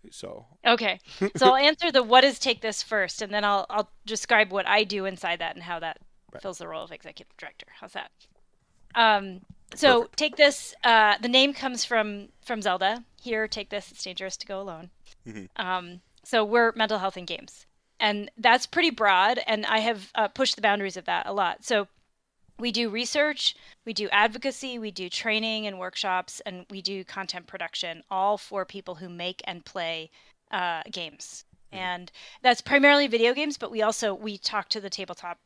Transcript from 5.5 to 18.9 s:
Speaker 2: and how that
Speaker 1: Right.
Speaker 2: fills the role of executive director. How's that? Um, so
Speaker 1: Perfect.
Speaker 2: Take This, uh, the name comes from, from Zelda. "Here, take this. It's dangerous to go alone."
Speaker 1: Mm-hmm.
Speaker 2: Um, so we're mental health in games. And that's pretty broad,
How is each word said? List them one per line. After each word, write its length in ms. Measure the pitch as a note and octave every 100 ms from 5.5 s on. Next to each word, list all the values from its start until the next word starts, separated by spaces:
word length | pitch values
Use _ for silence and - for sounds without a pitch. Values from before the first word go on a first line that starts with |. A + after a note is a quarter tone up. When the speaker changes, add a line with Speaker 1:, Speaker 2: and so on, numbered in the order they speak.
Speaker 2:
and 80 | F3
how 160 | E3+ E3+
that 180 | E3 - - _ _
Speaker 1:
Right. 100 | -
Speaker 2:
fills 180 | G3 F3
the 80 | E3+
role 160 | D#3+
of 80 | -
executive 440 | D#3+ - - - -
director. 300 | D3 - - -
How's 140 | -
that? 180 | - - _ _ _ _ _ _ _ -
Um, 460 | A#3 A3+ G#3 G3 F#3 _ - _
so 260 | - D4 B3
Speaker 1:
Perfect. 160 | A#3 -
Speaker 2:
Take 180 | D4+
This, 400 | - C#4+ C#4+ - -
uh, 320 | A#3+ A3+ G#3+ G3+
the 60 | A#3
name 240 | C4 C#4
comes 300 | C#4 C4+ A#3+
from, 440 | - A#3 G#3+ G3+ G3+ _
from 160 | - A3+
Zelda. 420 | G3 F3+ F#3+ A#3+ A#3 _
"Here, 260 | B3 A3 A3
take 220 | A3 G3+
this. 220 | G#3 -
It's 120 | -
dangerous 340 | F#3+ F3+ F#3+ -
to 80 |
go 160 | - G3
alone." 280 | G3 D#3+ F3 _ - - A#2
Speaker 1:
Mm-hmm. 180 | G#2+ F#2 -
Speaker 2:
Um, 400 | F#3 F#3 F3 F3+ _ _
so 200 | - A#3
we're 300 | G#3 A#3 A3+
mental 240 | A3+ A3 G#3+
health 160 | F#3+
in 80 | F#3
games. 400 | F3 E3 - - _ _ _ _
And 280 | G#3+ G#3 G3+ -
that's 280 | A#3 B3
pretty 240 | - E4+
broad, 500 | E4+